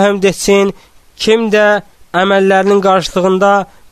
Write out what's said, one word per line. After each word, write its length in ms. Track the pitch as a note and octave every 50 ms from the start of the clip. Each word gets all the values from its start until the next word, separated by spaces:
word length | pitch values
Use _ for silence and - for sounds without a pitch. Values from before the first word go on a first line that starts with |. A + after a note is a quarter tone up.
| G3
həmd 200 | G#3 G3+ G3 F#3
etsin, 500 | F#3+ F#3+ - - - G3 G3 G3 G3+ F#3+ - - _ _ - _ _ _
kim 340 | - - A3 A3 A#3 A#3 A3
də 320 | G3+ G#3+ G#3+ G#3 G#3 G3+ - - _ _ - - -
əməllərinin 680 | F3 F#3+ G3 G3 G3 F#3+ F#3+ G3 F#3+ F#3+ G3 G3+ G3+
qarşılığında 840 | F#3 G3 F#3+ F#3+ D#3+ - - F#3+ F3 F#3+ F#3+ F#3+ G3+ G3+ G3+ G3+ F#3 - - - - -